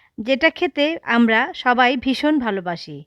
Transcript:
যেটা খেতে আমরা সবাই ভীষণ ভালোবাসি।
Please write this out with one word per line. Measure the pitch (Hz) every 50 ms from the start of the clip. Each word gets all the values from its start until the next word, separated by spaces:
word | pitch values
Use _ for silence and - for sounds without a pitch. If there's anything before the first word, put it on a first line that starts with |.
| _ _ _ -
যেটা | 214 226 269 240 - 320
খেতে | 320 - 349 359 - 294 285 302 330 -
আমরা | - - 233 233 233 226 220 220 254 339 370
সবাই | - - 254 247 233 254 240 277
ভীষণ | 247 - 269 254 - - 302 311 302
ভালোবাসি। | 240 226 196 196 175 180 175 160 - - 147 139 151